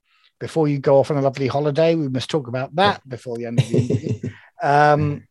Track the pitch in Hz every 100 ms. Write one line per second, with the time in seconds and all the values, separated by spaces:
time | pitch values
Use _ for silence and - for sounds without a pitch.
0 | _ _ _ _ 120 165 151 143 143 139
1 | - 147 135 127 131 143 151 147 165 165
2 | 143 127 - 160 123 127 135 147 202 190
3 | 131 123 127 117 117 117 - - 120 113
4 | - 113 - - - _ 165 143 147 147
5 | 147 139 -